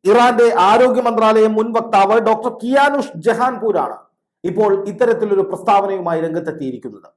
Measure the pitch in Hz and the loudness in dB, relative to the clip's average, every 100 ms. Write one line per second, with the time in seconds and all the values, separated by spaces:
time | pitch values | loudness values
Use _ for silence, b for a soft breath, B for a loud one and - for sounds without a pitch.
0 | 185 233 247 233 233 180 190 226 254 247 | 2 4 4 4 2 4 2 4 2 2
1 | 233 220 220 220 220 220 226 226 226 196 | 0 0 2 4 2 0 -2 -4 0 2
2 | 196 226 190 220 233 233 233 269 285 285 | 2 2 0 -2 -4 -8 -2 2 2 0
3 | - 170 190 220 254 240 220 180 123 110 | -6 -4 -2 0 -2 -2 -2 -2 -4 -8
4 | _ _ _ _ 180 185 208 196 202 - | _ _ _ _ -6 -2 0 0 -2 -2
5 | 240 233 214 196 190 180 226 202 196 190 | 0 0 0 -2 -2 -4 0 0 0 -4
6 | 170 165 160 160 160 156 131 123 120 101 | -4 -4 -4 -6 -8 -8 -10 -10 -14 -18
7 | - | -20